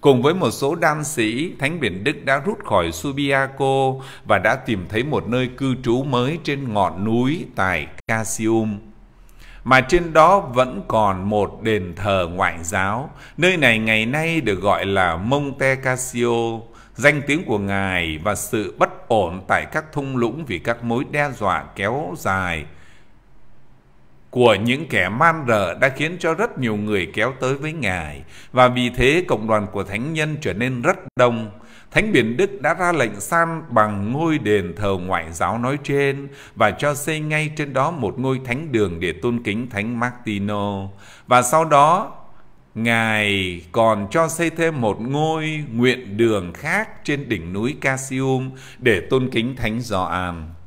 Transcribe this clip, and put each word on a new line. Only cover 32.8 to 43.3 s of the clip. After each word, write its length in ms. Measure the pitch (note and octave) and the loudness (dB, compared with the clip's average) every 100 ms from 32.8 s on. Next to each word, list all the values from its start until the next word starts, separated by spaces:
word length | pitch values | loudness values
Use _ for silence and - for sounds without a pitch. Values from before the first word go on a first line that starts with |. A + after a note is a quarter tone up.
| F3+ | 0
lệnh 280 | E3+ A#2 G2 | 2 0 -2
san 420 | - E3+ E3 E3 D#3 | -2 0 0 -2 0
bằng 420 | A#2 G#2+ G#2 G2+ | 2 4 2 -2
ngôi 260 | C3+ E3 D3+ | -2 0 0
đền 360 | G#2 G#2 F2+ E2+ | 2 2 2 -4
thờ 200 | G#2 F#2+ | -2 -2
ngoại 260 | F2+ F2+ E2 | -2 -4 -4
giáo 260 | E2 F2+ A2 | -4 -2 0
nói 200 | B2 C#3+ | -2 -4
trên 460 | C#3 C#3 C#3 C#3 C#3 - - | -2 0 0 -2 -8 -16 -20
và 160 | - G#3 | 2 2
cho 240 | - D3 | 2 -2
xây 260 | C#3+ - D#3 | -2 -2 -4
ngay 300 | D3+ D3+ D3+ D3+ | -2 -2 -2 -4
trên 160 | D3 | -4
đó 180 | C3 C#3+ | 0 -2
một 280 | E3+ G#2+ - | 0 -4 -2
ngôi 220 | C3 C3 | -2 -2
thánh 280 | C3 B2 D#3+ | -2 -6 0
đường 280 | A#2 G2+ E2+ | 2 2 0
để 120 | E2+ | -4
tôn 300 | E2 A#2+ A#2+ | -2 -2 -2
kính 280 | - G2+ B2+ | -2 -4 -4
Thánh 300 | G2+ G#2+ A#2+ | -4 -4 -2
Martino. 880 | B2 A#2+ - G#2 G2+ G#2 G2+ G2 G2 - - - - | -4 -4 -4 -2 -2 -2 -2 -4 -8 -12 -20 -20 4
Và 160 | B2 | 4
sau 220 | B2 D#3+ | 6 2
đó, 480 | D#3+ D3 D3 F3+ A3 - - - - - - | 6 6 6 4 0 -10 -16 -16 -18 -20 -14
Ngài 840 | - A2+ A#2 A2+ G#2+ G#2 | -4 0 2 2 2 2